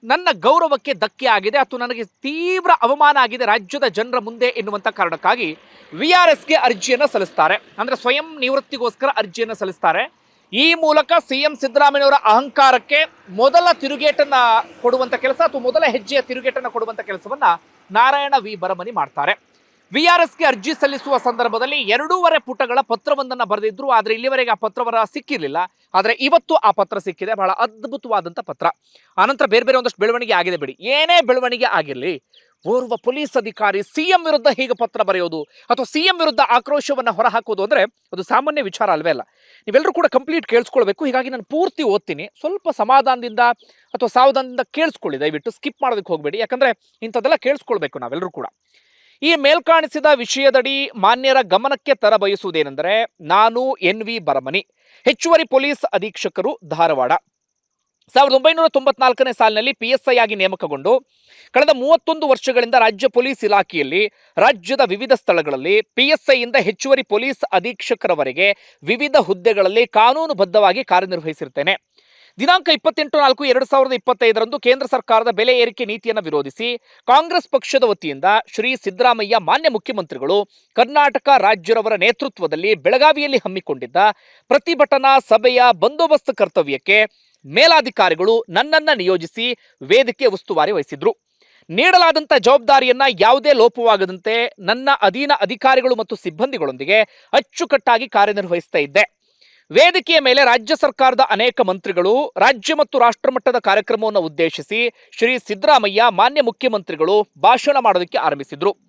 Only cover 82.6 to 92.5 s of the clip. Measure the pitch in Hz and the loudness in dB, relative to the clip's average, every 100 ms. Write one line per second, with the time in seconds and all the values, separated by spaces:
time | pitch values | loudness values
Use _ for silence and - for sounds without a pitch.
82.6 | 190 202 135 247 294 294 294 269 - 185 | -2 0 2 4 4 4 0 -2 -4 -10
83.6 | - 135 123 143 208 202 _ _ _ 277 | -8 -10 -4 0 0 0 _ _ _ -2
84.6 | 311 320 285 277 269 269 - 220 240 247 | 0 0 2 2 4 2 4 2 4 4
85.6 | 247 196 196 302 330 302 - 247 190 - | 4 4 0 0 0 0 0 -2 0 0
86.6 | 147 135 - 208 214 _ _ _ 135 160 | -2 -4 2 2 2 _ _ _ -6 2
87.6 | 320 320 254 214 190 202 190 226 226 180 | 4 4 2 0 0 2 0 0 0 -4
88.6 | 277 320 302 277 180 185 165 - 240 240 | 0 0 0 -2 0 -2 -4 -8 -6 -8
89.6 | _ _ - 214 254 - 262 190 _ 170 | _ _ 0 2 2 0 -2 -2 _ -2
90.6 | 156 202 143 143 170 - _ _ _ _ | 0 -2 -6 -4 -4 -4 _ _ _ _
91.6 | _ 170 330 370 339 311 302 208 208 | _ 0 4 4 4 2 0 2 4